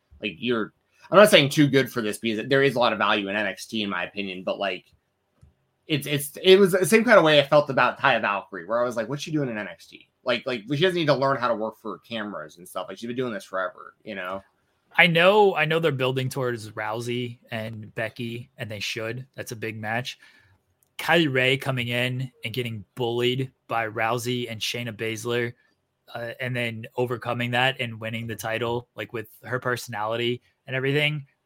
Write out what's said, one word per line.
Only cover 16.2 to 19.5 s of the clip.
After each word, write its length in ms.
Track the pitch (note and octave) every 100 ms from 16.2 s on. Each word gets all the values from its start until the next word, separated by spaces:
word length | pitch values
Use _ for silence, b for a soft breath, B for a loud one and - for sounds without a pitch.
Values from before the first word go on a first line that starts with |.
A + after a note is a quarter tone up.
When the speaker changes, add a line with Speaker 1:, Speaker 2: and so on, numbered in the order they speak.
| B2+
Speaker 2:
towards 420 | C#3 B2 A#2+ G#2+
Rousey 680 | G#2+ G#2+ A2+ A#2+ A#2+ A#2+ A#2+ _
and 420 | A#2 A2 A2 G#2+
Becky, 560 | - A2 - A#2 A#2 B2 -
and 140 | A#2
they 80 | G#2+
should. 460 | - A#2 A2+ B2 C3
That's 160 | - G#2+